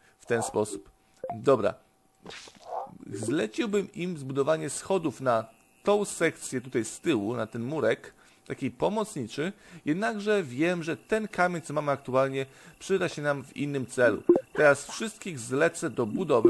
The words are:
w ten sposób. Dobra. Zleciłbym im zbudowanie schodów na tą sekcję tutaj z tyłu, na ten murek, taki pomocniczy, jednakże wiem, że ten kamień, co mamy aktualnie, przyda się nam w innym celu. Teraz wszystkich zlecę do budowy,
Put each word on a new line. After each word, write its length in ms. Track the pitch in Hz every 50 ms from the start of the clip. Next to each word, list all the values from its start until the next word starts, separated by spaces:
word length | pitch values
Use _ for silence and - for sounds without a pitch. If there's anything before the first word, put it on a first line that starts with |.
| _ _ _ _
w 60 | -
ten 180 | - 120 113 110
sposób. 460 | - - 110 107 - - - - - _ _ _ _ _ _ - - -
Dobra. 380 | 110 120 139 139 113 98 92 - - _ _ _ _ _ _ _ _ _ - - - - - - - - - - - - - - - - - -
Zleciłbym 800 | 110 110 107 135 165 220 214 - - 240 214 196 208 185 - -
im 240 | - 170 180 180 147
zbudowanie 520 | 135 131 135 139 139 143 160 160 156 143
schodów 520 | - - - - 190 185 165 151 - -
na 240 | 135 127 117 113 107 - - _ _ _ _ _ _
tą 220 | 196 208 208 202
sekcję 560 | - - - 170 160 - - - - 131 127
tutaj 240 | 120 131 - 127 107
z 140 | - - -
tyłu, 360 | - 170 147 107 98 104 123
na 120 | 120 110 107
ten 160 | - 117 113
murek, 500 | 127 156 156 113 110 131 - - - - _ - - - _ _ -
taki 240 | 139 - 139 123
pomocniczy, 800 | - - - 175 208 220 208 208 - 156 117 107 - - 151 185 - - - - 170 160 -
jednakże 580 | 147 151 185 220 233 226 208 202 214 214 202 175
wiem, 400 | 127 120 127 156 175 180 175 156
że 140 | 165 - -
ten 300 | - - 220 220 220 202
kamień, 340 | - - 180 180 180 165
co 120 | 156 - -
mamy 180 | 151 151 143
aktualnie, 540 | 139 131 - - 123 131 135 135 135 135 135 131 - - - - - _
przyda 300 | - - 196 185 180 160
się 120 | - 160
nam 220 | 147 147 143 139 127
w 140 | - - -
innym 280 | 143 143 143 139 123
celu. 380 | - - 127 123 117 104 - - - 349 - - - -
Teraz 380 | - 151 147 139 - - -
wszystkich 480 | - - 214 220 - - - 196 165 127
zlecę 500 | 113 123 127 139 160 165 160 - 175 151
do 160 | 113 127 123
budowy, 440 | 104 - - 190 151 139 113 107 175